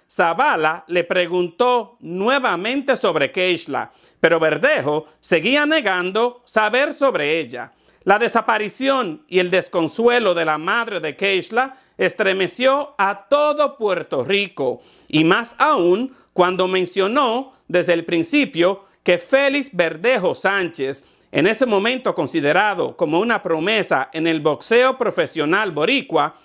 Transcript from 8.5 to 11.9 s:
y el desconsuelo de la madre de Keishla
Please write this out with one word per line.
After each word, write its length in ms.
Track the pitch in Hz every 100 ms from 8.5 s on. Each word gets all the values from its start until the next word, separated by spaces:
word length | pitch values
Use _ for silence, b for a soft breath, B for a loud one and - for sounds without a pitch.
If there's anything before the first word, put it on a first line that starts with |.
| 220 214 - 269 269 214 151 _
y 100 | 180
el 100 | 180
desconsuelo 840 | 185 - 185 160 - 233 240 214
de 100 | 170
la 140 | 160 151
madre 400 | 165 226 226 190
de 160 | 151
Keishla 600 | 135 196 190 165 226 262 B B